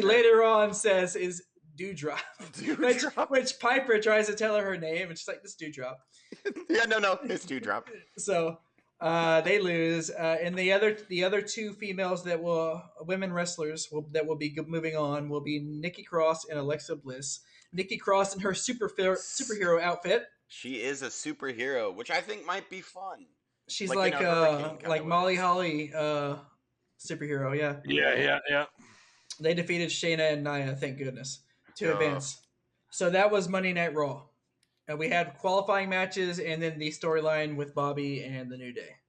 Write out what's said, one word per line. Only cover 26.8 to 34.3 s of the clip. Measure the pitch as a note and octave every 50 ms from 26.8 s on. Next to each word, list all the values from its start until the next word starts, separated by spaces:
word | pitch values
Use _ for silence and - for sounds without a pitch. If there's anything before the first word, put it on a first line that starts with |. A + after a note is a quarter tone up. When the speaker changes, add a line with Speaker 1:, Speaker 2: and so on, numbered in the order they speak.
| _ _ _ -
Speaker 2:
superhero, | - - E3+ - C#3+ D3 C#3+ C3+ C3+ C3 C#3 D3
yeah. | D3+ C#3+ C#3+ C#3+ C#3
Speaker 3:
Yeah, | C#3 C#3+ D3 C#3+ C#3 B2+
yeah, | B2 C#3 C#3+ C#3 C#3+ - C#3+
yeah. | C#3+ C#3+ D3 - - - - - - - - _ _ _ _ - - -
Speaker 2:
They | D3+ D#3+ E3+
defeated | E3+ E3+ - F3 E3+ E3+ D3+
Shayna | - - F3 E3 E3 D#3+ D#3 D#3 D3+
and | D3 C#3+
Nia, | D3 C#3+ C#3+ C#3 C3+ C3+
thank | C#3 D3 C#3 B2+ C#3+
goodness, | C3+ C3 A#2+ A2+ B2+ - - - _ _ _ _ _ _ _ -
to | D#3+
Speaker 1:
Yeah. | E3 D#3
Speaker 2:
advance. | G2+ D3+ D3 C#3+ C#3 - - - - _ _ _ _ _ _ _ _ _ _
So | - - F#3+ F3
that | E3+ F#3 G3+ G#3
was | G#3 G3+ F3+ E3+
Monday | F#3+ F#3 F#3 F#3
Night | F3 E3+ E3+ E3 D3
Raw. | D3+ D3 C#3 C3 - - -